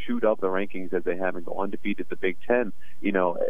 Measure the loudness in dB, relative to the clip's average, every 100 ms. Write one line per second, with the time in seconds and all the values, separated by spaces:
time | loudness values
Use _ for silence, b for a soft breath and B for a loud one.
0 | 0 0 2 2 0 0 0 0 0 0
1 | 0 0 0 0 -2 -2 -2 -2 -2 -2
2 | -2 -2 -2 0 0 2 0 -2 b b
3 | 2 2 2 2 0